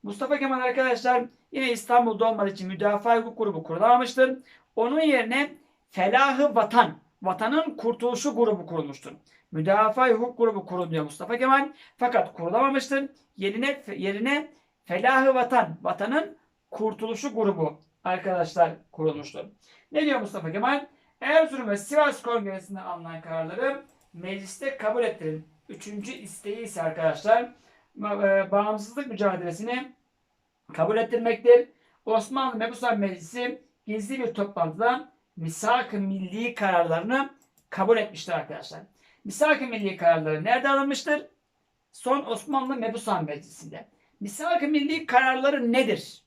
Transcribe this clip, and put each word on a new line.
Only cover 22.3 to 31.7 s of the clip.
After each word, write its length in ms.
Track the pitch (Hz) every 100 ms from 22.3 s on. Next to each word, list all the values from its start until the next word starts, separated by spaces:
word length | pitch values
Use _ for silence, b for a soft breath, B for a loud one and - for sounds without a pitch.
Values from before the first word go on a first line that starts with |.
| 233 202 190 185 196
alınan 400 | 185 170 165 160
kararları 640 | 165 160 160 190 269 277 - _ _
mecliste 640 | 170 180 196 190 - 269 269
kabul 280 | 214 233
ettirin. 500 | 226 - 156 156 - _ _
Üçüncü 440 | - 208 208 202
isteği 460 | - 196 - 208 226
ise 240 | 226 190
arkadaşlar, 680 | 160 160 160 151 208 226 - b b b b -
ma-, 480 | 208 202 196 196 185
e, 40 |
bağımsızlık 560 | 202 214 214 208 - 269
mücadelesini 840 | 196 202 180 175 165 220 247 285 _ _ _ _ _ _ _ _
kabul 240 | - 175 214
ettirmektir. 720 | 226 233 233 220 240 240 240